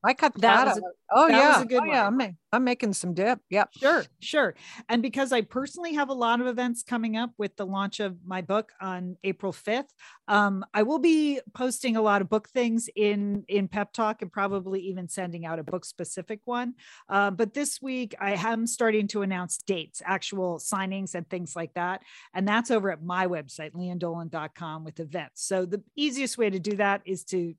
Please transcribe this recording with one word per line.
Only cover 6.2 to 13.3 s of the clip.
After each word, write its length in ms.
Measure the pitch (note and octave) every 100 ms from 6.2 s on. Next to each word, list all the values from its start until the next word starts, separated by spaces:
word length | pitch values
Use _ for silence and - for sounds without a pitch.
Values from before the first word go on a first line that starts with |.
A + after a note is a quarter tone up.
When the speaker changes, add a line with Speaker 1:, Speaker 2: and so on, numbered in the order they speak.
| A#3 A#3+
Speaker 2:
of 60 | B3
events 380 | A#3+ B3 A#3+
coming 320 | - A#3+ A3+ A3
up 140 | A#3+ -
with 180 | G#3 _
the 100 | F#3+
launch 320 | G3 G3 -
of 180 | G#3 F3
my 160 | F3 F#3+
book 300 | F3 G3+ A3 _
on 360 | F#3+ F3+ F3+ F3+
April 280 | G3 F#3 G3
fifth, 400 | F3 - A#3 C#4 _ - - -
um, 360 | G#3 G3+ F#3+ F#3+
I 120 | G#3
will 160 | G#3+ D#4
be 400 | D#4+ D#4+ D4+ C4+ -
posting 420 | - B3+ A#3+ C4 A3+
a 60 |
lot 200 | G#3+ G3+
of 60 | G3
book 200 | A3 G#3+
things 380 | - A#3+ A3+ A#3
in, 500 | - G#3 G3+ G3+